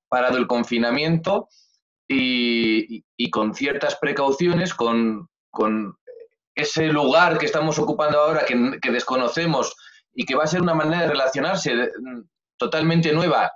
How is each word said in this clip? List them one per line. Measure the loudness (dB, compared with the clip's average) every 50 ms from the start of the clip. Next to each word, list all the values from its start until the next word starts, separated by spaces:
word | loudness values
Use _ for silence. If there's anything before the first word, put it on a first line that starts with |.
| _ -4
parado | -2 0 0 2 2 0
el | 0
confinamiento | 0 0 -2 0 0 0 0 0 0 0 0 0 0 0 0 0 0 -2 -2 -2 _ _ _ _ _ _ _ _ _ _ _ _ -4
y, | -2 0 0 0 0 0 0 0 2 2 2 2 2 0 0 -2 -10 -14
y, | _ _ _ -4
y | -4 -2
con | 0 -2 -2 -2 -2
ciertas | -4 -4 -4 -4 -2 -2 -4 -4
precauciones, | -2 -4 -4 -2 0 0 0 2 2 2 2 2 2 0 -2 -2
con, | -2 0 0 2 2 2 0 -2 -4 -10 -16 _ _ _ _
con | -4 -2 0 0 0 -2 -4 -6 -10 _ _ -20 -20 -20 -20 -20 _ _ _ _ -8
ese | -6 -6 -4 -2 -2 0 0
lugar | 2 2 2 4 4 4 4 4 2 0
que | -2 -2
estamos | -2 0 0 0 0 0
ocupando | -2 -2 0 0 0 2 2 2
ahora, | 2 2 2 0 0
que, | 0 0 0 0 0 -2 -4
que | -4 -2
desconocemos | -2 -2 -2 -2 -2 0 0 0 -2 -2 0 0 0 0 -2 -4 -6 -14 -20 -20 -20 -20 _ _ -8
y | -8 -6
que | -2 0
va | 0 0
a | 0
ser | 0 0
una | 2 2 2
manera | 2 2 0 0 0 0
de | 0
relacionarse, | 0 2 0 0 0 0 -2 -2 -2 -2 -2 0 0
mm, | 0 0 -2 -4 -8 -12 -12 -12 -14 -16 _ _ _ _ _ _ -4
totalmente | -4 -2 0 0 2 4 4 4 4 4
nueva | 2 2 2 2 2 2 2 0 -2